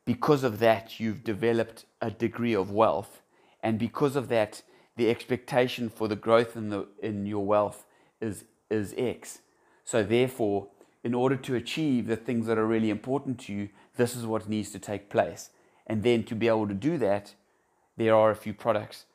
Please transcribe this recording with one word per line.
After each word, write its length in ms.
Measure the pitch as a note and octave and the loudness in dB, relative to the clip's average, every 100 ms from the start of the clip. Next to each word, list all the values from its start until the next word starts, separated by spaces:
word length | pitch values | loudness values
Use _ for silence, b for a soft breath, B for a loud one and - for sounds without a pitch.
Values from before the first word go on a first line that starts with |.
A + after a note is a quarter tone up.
| - | -4
because 380 | A#2 - D3 | 0 2 2
of 160 | B2+ G#2+ | 2 4
that, 400 | A#2 A2 - - | 4 4 0 -6
you've 240 | A2+ G2+ | -6 -4
developed 640 | A2+ G2 A2+ A#2 A2+ - - _ | -6 0 2 2 0 -6 -20 _
a 80 | A2+ | -8
degree 440 | G2+ A#2 - A#2+ | -2 -2 0 0
of 180 | G#2 F#2+ | 0 0
wealth. 500 | G2+ A2 D#2 G2+ - _ b b b | 4 4 4 -4 -16 _ b b b
And 160 | A2 A2 | -2 0
because 380 | A2+ - D3 C3+ | -2 0 0 0
of 140 | A#2 | 0
that, 340 | A#2 G#2+ - - b b - | 0 0 -4 -20 b b 0
the 140 | A2+ | 0
expectation 800 | A#2+ - B2 - C3+ B2+ - A#2 | 0 -2 -6 0 0 0 0 -8
for 180 | - G#2+ | -4 -4
the 80 | G#2 | -2
growth 400 | A2 A#2 A#2 - | 4 4 4 -4
in 140 | G#2+ | -6
the, 180 | G2+ - - | -6 -8 -8
in 240 | A2 G2+ G2+ | -6 -4 -4
your 200 | G#2 G2 | -4 2
wealth 400 | G#2 G2+ - - b b _ | 2 2 -4 -20 b b _
is, 260 | A2+ F#2+ - _ _ | -8 -8 -14 _ _
is 240 | A2 G2 - | -2 -2 -4
X. 420 | A#2+ - - - b b b b | -4 -4 -12 -20 b b b b
So 200 | - A#2+ | -4 -2
therefore, 640 | G2+ A#2+ B2+ - G#2+ G2+ G2 _ b b | 2 2 2 0 -2 -2 -4 _ b b
in 100 | B2 | -4
order 220 | B2 C3 C3+ | 0 0 0
to 200 | C3+ A#2+ | -2 -4
achieve 520 | A#2 - D#3 B2 G#2 | -4 -2 0 0 0
the 80 | A2 | -4
things 320 | - A#2 A#2 | -2 -4 0
that 100 | A2 | 0
are 80 | A2 | 2
really 240 | A2+ A2 | 2 0
important 500 | G#2+ B2+ C#3 C3+ A#2+ | -2 -2 -4 -4 -8
to 120 | - | -8
you, 160 | G2+ G2+ b b - | -8 -8 b b -2
this 180 | A#2+ A#2+ | 0 0
is 100 | A2+ | -4
what 240 | A2 G#2 | -4 -2
needs 220 | G#2+ G2 | -4 -4
to 80 | G2 | -10
take 300 | - G2+ - | -8 -8 -2
place. 400 | A2 F#2 F2+ - b b b - | 0 0 -4 -18 b b b -6
And 160 | A2 | 0
then 220 | A#2 A#2 | 2 2
to 120 | G2+ A2 | 0 0
be 120 | A2+ | 2
able 200 | A2 G#2 | 2 0
to 60 | |
do 240 | G2 C3+ E3+ | -2 -2 0
that, 380 | G#2 G2+ - - _ _ _ _ _ - | 0 0 -4 -20 _ _ _ _ _ -2
there 180 | A2 A2 | 4 6
are 160 | A2 | 6
a 40 | G#2 | 2
few 180 | A2 | -6
products 520 | G#2 A#2+ G#2 G#2+ - - | -4 0 0 -2 -14 -20